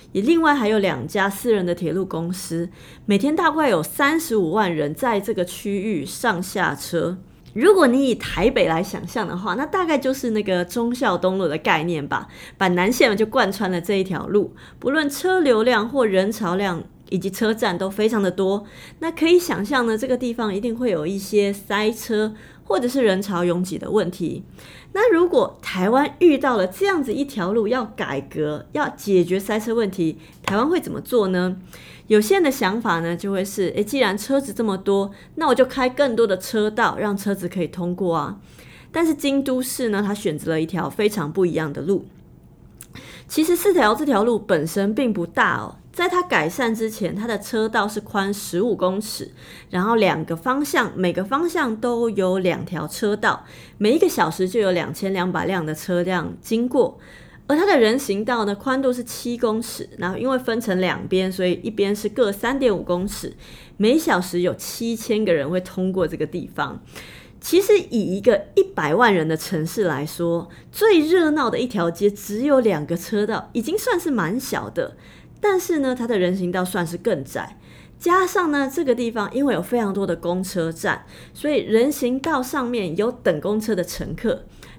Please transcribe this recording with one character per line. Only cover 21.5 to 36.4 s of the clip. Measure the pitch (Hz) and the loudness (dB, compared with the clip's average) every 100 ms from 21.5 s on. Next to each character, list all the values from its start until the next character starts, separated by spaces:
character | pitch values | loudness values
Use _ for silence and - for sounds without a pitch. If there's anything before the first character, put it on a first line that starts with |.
塞 | 202 - 208 214 | -2 -4 -2 0
车 | 226 - 214 214 214 - - - | -2 -2 -2 -2 -6 -18 -10 -2
或 | 381 | 0
者 | 247 | 2
是 | 269 | 2
人 | 220 185 | 2 2
潮 | 202 175 | 0 0
拥 | 175 175 | 2 0
挤 | 185 - | -2 -6
的 | - | -2
问 | 214 175 | 0 0
题。 | - 160 139 - - - - - | -4 -6 -8 -12 -20 -20 -20 -6
那 | 381 480 | 0 4
如 | 339 349 | 4 4
果 | 277 - - | 4 0 -4
台 | - 185 190 | -8 -2 2
湾 | 262 - - | 2 2 4
遇 | 359 269 | 4 4
到 | 277 220 | 2 0
了 | 185 | -2
这 | - 392 | -2 0
样 | 349 | 0
子 | 247 | -2
一 | 208 | -4
条 | 277 220 180 | -4 -4 -2
路 | 226 202 | 0 0
要 | 254 | -2
改 | 220 - 139 139 | -4 -6 -6 -6
革， | 139 156 151 151 - | -6 -4 -4 -6 -6
要 | 302 285 | -4 -4
解 | - 202 185 | -4 2 4
决 | 170 190 | 4 0
塞 | 196 214 | -2 -4
车 | 220 | -2
问 | 226 202 | 0 0
题， | 190 160 - - - | 0 -2 -4 -12 -12
台 | - 202 | -4 0
湾 | 285 | 2
会 | 339 | 0
怎 | - | -2
么 | 143 | -8
做 | - 247 190 | -2 0 2
呢？ | 185 180 185 - - - - - | 2 0 -4 -12 -20 -20 -12 2
有 | 214 | 4
些 | 214 | 6
人 | 392 | 4
的 | 302 | 4
想 | 262 190 226 | 2 0 0
法 | 226 165 | 0 0
呢， | 170 170 | 0 -4
就 | 196 | -2
会 | 190 | -4
是， | 196 202 180 | -2 -2 -2
诶， | - | -2
既 | 208 277 | 0 2
然 | 208 202 | 2 0
车 | - 277 | 0 0
子 | 277 | 0
这 | - | -2
么 | 220 190 | -2 -2
多， | 196 196 202 - - - | 2 2 0 -6 -14 -2
那 | 311 | 2
我 | |
就 | 247 | 4
开 | 254 277 254 | 4 2 0
更 | 262 277 | 2 2
多 | 226 220 | 2 2
的 | |
车 | 185 | 0